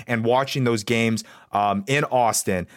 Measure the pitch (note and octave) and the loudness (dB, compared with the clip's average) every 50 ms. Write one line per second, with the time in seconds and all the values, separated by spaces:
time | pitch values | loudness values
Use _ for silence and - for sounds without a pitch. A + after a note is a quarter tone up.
0 | - - A#2+ A2+ A2+ A#2 B2 C3 C#3 C3+ - C#3+ B2+ A#2+ A#2 A2 G2+ - A#2+ A2+ | -6 -4 -4 -2 0 2 2 2 0 0 -2 -2 0 0 0 0 0 0 0 2
1 | A#2 A2+ A2+ G#2+ - - - - - _ - G2+ G#2 G2+ G2 G2+ G2 C3 C#3 D3 | 2 0 0 -2 -6 -10 -18 -20 -10 _ -2 0 2 2 0 0 -2 0 0 0
2 | D3+ - C3 B2+ A#2+ A2 G2+ - - G#2+ F#2+ F2+ E2+ - - | 0 0 0 2 2 2 0 -2 -2 -2 -2 -4 -4 -8 -12